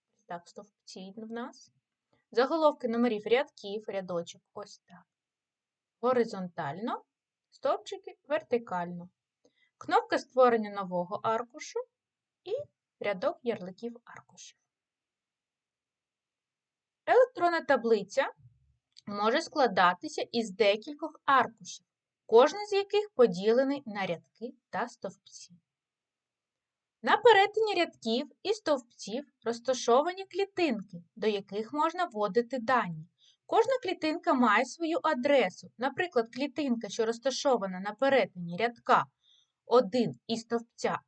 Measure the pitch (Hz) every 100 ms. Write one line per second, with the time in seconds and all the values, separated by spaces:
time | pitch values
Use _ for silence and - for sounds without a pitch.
0 | _ _ _ 175 170 - 208 _ - 202
1 | 190 196 220 233 233 - - _ _ _
2 | _ _ _ - 254 320 311 294 247 233
3 | 240 214 208 240 294 - 208 208 214 196
4 | 185 175 170 180 _ - 196 - _ 180
5 | 175 _ _ _ _ _ _ _ _ _
6 | 240 254 226 196 180 - 151 160 233 415
7 | - _ _ _ _ _ 269 311 - 392
8 | - - - 208 - 240 233 180 175 175
9 | 175 _ _ _ _ _ _ _ - 370
10 | 480 302 - 254 254 233 208 202 185 180
11 | 175 208 226 226 240 302 - 466 494 _
12 | _ _ _ _ - 480 587 _ _ _
13 | 202 196 254 - 240 202 180 185 233 233
14 | - - - 175 - _ _ _ _ _
15 | _ _ _ _ _ _ _ _ _ _
16 | _ _ _ _ _ _ _ _ _ _
17 | - 403 508 - 349 330 254 269 226 220
18 | 190 - 311 - - _ _ _ _ _
19 | - 208 214 269 - 311 247 190 180 180
20 | 311 - 480 240 233 185 208 214 262 294
21 | 320 - - 277 233 - 180 - _ _
22 | _ _ - 220 285 392 415 392 403 403
23 | 415 - 240 175 202 233 269 285 277 202
24 | 190 165 - _ 233 - _ 185 233 -
25 | 196 185 - - - 175 _ _ _ _
26 | _ _ _ _ _ _ _ _ _ _
27 | 233 403 480 415 403 415 440 359 330 -
28 | 233 233 285 _ 349 440 - 285 240 -
29 | - 226 294 _ - 233 - 254 - 240
30 | 311 370 392 359 392 - 339 208 185 175
31 | - - 214 202 202 202 220 294 320 339
32 | 349 208 208 190 240 269 226 254 190 160
33 | 156 _ _ _ - 359 480 523 370 359
34 | 311 311 - 285 240 208 262 - 330 339
35 | 320 285 269 285 190 - - - 254 247
36 | 359 254 226 254 285 285 285 233 208 -
37 | 220 233 269 254 294 262 190 185 196 -
38 | 269 269 185 180 170 175 233 233 - 208
39 | 139 _ _ _ _ _ - 233 190 254
40 | 208 - - 226 - 233 233 - 220 165